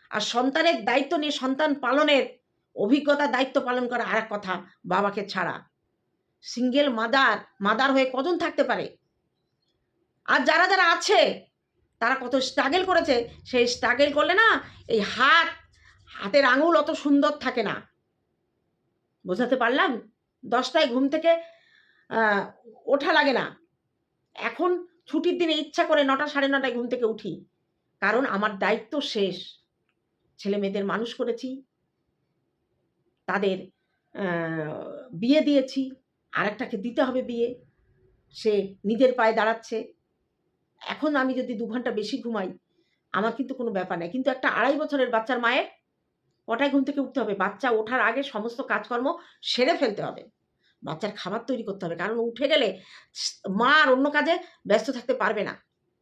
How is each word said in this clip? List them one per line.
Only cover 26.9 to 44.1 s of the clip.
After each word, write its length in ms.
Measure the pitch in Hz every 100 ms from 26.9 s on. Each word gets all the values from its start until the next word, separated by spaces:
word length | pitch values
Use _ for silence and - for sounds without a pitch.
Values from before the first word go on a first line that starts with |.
| 247 226
উঠি, 400 | 220 196 - - _ _ _ _ _
কারণ 260 | 196 226 277
আমার 340 | 202 214 196
দায়িত্ব 420 | 196 226 - 294
শেষ। 580 | 285 220 190 185 - - _ _ _ _ _ _ _ _
ছেলে 200 | 202 208
মেয়েদের 280 | 196 202 196
মানুষ 300 | 190 233 -
করেছি, 480 | 240 233 254 269 - _ _ _ _ _ _ _ _ _ _ _ _ _ _ _ -
তাদের, 420 | 190 196 185 - _ _ _ _ -
আহ, 880 | 190 170 165 160 151 131 - - -
বিয়ে 280 | 165 233 302
দিয়েছি, 500 | 294 285 262 269 262 262 _ _ _
আর 140 | - 196
একটাকে 320 | 208 247 214
দিতে 260 | 233 269
হবে 180 | 254 254
বিয়ে, 340 | 254 233 240 - _ _ _ _ _ _ _
সে 440 | - 214 208 196 - 202
নিজের 280 | 226 254
পায়ে 200 | 254 220
দাঁড়াচ্ছে। 600 | 220 214 220 - 220 - _ _ _ _ _ _ _ _ _ -
এখন 280 | 202 302 285
আমি 180 | 262
যদি 200 | 254 247
দু 140 | 220 226
ঘন্টা 240 | 247 240
বেশি 300 | 214 208 247
ঘুমাই, 320 | 233 214 185 - _ _ _ _ _
আমার 200 | 185 226
কিন্তু 220 | 226 240
কোনো 180 | 262 233
ব্যাপার 280 | 196 180 175
নাই, 100 |
কিন্তু 220 | 175